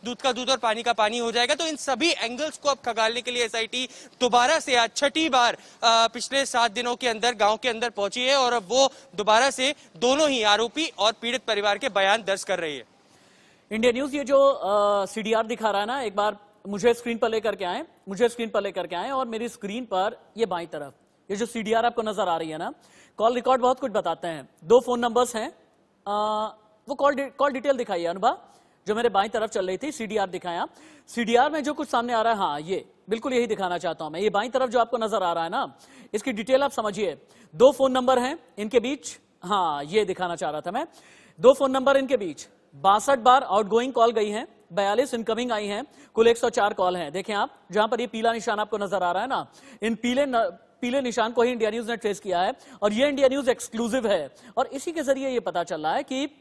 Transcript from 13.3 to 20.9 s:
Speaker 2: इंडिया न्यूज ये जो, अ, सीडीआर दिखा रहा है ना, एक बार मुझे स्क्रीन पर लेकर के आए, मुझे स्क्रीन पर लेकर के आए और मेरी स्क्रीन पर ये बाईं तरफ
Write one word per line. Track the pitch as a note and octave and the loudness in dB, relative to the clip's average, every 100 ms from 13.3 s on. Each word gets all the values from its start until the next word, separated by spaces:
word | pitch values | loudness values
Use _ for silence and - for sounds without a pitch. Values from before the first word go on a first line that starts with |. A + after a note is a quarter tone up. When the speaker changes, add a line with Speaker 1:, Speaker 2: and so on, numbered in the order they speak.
| _ _ _ _ | _ _ _ _
Speaker 2:
इंडिया | G#3+ B3 | 0 0
न्यूज | A#3+ C#4+ C#4+ | 0 -2 -4
ये | |
जो, | C4 C#4 C#4 | 2 4 6
अ, | C4+ F3 G#3 G3+ G3+ F#3+ | 4 0 2 2 2 -2
सीडीआर | - G#3+ A3 A3+ | -4 0 0 0
दिखा | A#3 A3 | -2 -2
रहा | G3 | 0
है | G#3 | -2
ना, | C4+ | -4
एक | A#3+ F#3+ | -4 -2
बार | G#3 G#3 _ _ - | -2 -2 _ _ -10
मुझे | G3+ A3+ | 0 2
स्क्रीन | A#3 A#3+ A#3 | 2 -2 -2
पर | A#3 | -2
लेकर | A3 G#3+ G3 | 0 -2 -4
के | F#3 | -4
आए, | G3+ E4 _ - | -6 -8 _ -14
मुझे | F#3+ A#3 | 0 0
स्क्रीन | A#3 A3+ | 0 -4
पर | G#3 | -2
लेकर | G3+ F#3 F3 | -2 -6 -6
के | F3 | -6
आए | A3 | -4
और | C4+ B3+ | -4 -4
मेरी | A3 A#3 | -6 -8
स्क्रीन | - G3+ G#3+ B3 | -8 -8 -8 -4
पर | F#3 G3 A#3 _ G3+ | -2 -2 -4 _ -6
ये | A3 | -4
बाईं | F3 E3+ | -4 -8
तरफ | D#3+ C#3+ | -12 -12